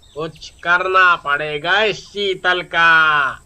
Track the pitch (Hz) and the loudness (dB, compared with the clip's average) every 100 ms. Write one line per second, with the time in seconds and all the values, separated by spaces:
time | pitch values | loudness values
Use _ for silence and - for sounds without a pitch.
0 | _ - 160 - - - 170 175 185 185 | _ -12 -12 -12 -20 -12 -2 0 2 2
1 | 180 170 143 143 151 151 160 190 214 190 | 2 2 -2 -4 -4 -6 -2 -2 -2 -4
2 | - 202 202 185 185 180 165 170 165 160 | -12 -8 -6 -4 -2 -2 -4 0 4 4
3 | 156 151 135 - | 4 2 -2 -6